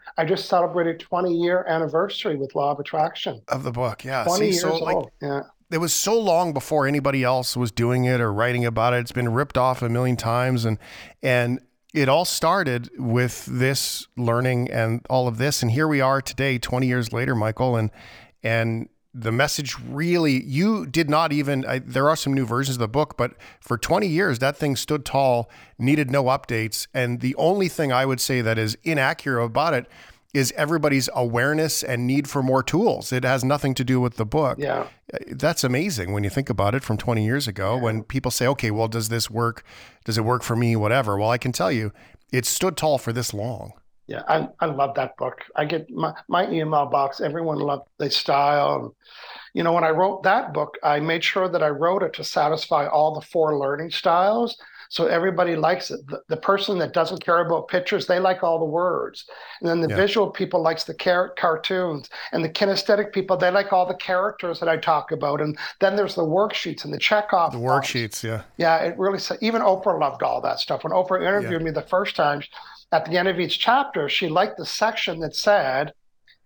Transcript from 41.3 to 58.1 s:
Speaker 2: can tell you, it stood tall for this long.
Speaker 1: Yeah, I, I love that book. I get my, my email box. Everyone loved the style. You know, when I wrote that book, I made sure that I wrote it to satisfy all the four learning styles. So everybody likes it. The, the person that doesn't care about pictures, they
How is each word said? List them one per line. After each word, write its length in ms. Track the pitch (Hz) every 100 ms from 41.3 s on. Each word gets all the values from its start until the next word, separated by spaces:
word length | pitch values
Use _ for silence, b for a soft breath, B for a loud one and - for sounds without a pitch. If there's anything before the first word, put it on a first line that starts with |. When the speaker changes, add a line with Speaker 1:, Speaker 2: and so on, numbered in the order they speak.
| 120
Speaker 2:
can 160 | 131
tell 180 | 120 95
you, 220 | 120 107 b b b _
it 140 | 127 113
stood 320 | - 185 156
tall 180 | 156 139
for 160 | -
this 220 | 117 117
long. 400 | 107 113 117 - - _ _ -
Speaker 1:
Yeah, 140 | - -
I, 220 | 160 - -
I 60 | 165
love 300 | 139 139 139
that 200 | 131 -
book. 260 | 131 - -
I 100 | -
get 240 | 147 165 -
my, 240 | - 156 156 -
my 220 | 175 196
email 360 | 165 156 151 139
box. 340 | 143 139 -
Everyone 380 | 165 156 165 147
loved 280 | 143 139 - _
the 120 | 147
style. 840 | - - 143 143 147 143 139 117 - B B B B B
You 80 | -
know, 100 | 170
when 120 | 170
I 60 | 160
wrote 340 | 160 190 190
that 280 | 190 220 269
book, 240 | 147 147 -
I 160 | 156 147
made 240 | 156 165
sure 260 | - 196 185
that 140 | 165
I 60 | 151
wrote 340 | 143 165 190
it 100 | 180
to 100 | -
satisfy 640 | 151 - 151 156 - 160 143
all 260 | 147 156
the 60 | 151
four 320 | - 175 156 147
learning 320 | 135 143 165
styles. 640 | - 185 170 196 226 240 - B B B
So 160 | - 165
everybody 480 | 170 190 175 175 160
likes 340 | 160 180 -
it. 160 | - 139
The, 120 | 160 -
the 80 | 160
person 420 | - 202 202 185
that 140 | 147
doesn't 320 | 175 165 185
care 220 | - 170 165
about 220 | 165 -
pictures, 380 | 180 180 202
they 120 | -